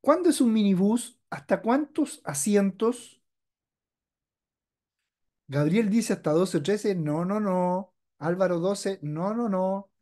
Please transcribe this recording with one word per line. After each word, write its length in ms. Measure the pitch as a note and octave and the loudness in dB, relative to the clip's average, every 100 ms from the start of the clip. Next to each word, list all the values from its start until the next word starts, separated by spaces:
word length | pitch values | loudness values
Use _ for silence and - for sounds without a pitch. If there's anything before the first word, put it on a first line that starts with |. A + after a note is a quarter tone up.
¿Cuándo 280 | - E4 F4 | 2 2 2
es 120 | D4 | 4
un 120 | B3 | 2
minibús? 640 | A3 G3+ F3+ G3 A#3 - _ _ | 4 4 4 4 2 -4 _ _
¿Hasta 320 | C#3+ - F#3+ | -14 -2 -2
cuántos 600 | A3 C4+ D4+ - D4 - | 2 0 0 -4 -4 -4
asientos? 960 | - C#3 G#3+ G3+ G3 F#3+ A3+ B3 - _ _ _ _ _ _ _ _ _ _ _ _ _ _ _ _ _ _ _ _ _ _ _ - | -10 -4 2 2 2 0 -2 -2 -12 _ _ _ _ _ _ _ _ _ _ _ _ _ _ _ _ _ _ _ _ _ _ _ -6
Gabriel 420 | C#3 D3+ G3 G#3+ | -2 2 2 2
dice 240 | A3+ - | 0 0
hasta 180 | F3+ D#3+ | -2 0
doce 260 | D#3 F#3 E3 | 2 2 0
o 60 | |
trece. 320 | C#3+ G#3 G#3+ F#3 | -2 -2 0 -2
No, 300 | D3+ D3+ F3+ | -2 -2 -2
no, 140 | G#3 | -2
no. 540 | G#3 F3+ F3+ F#3 G3 _ _ _ | -2 0 0 -2 -6 _ _ _
Álvaro, 400 | D#3 F3+ F#3 F3 | -6 -2 0 0
doce. 400 | F3+ G3 G3 G3 | -2 -2 -4 -6
No, 320 | D3 D3+ F#3+ | -8 -6 -4
no, 160 | A3+ A#3+ | -4 -4
no. 420 | F#3 F#3 G3 G3+ _ | -2 -2 -4 -8 _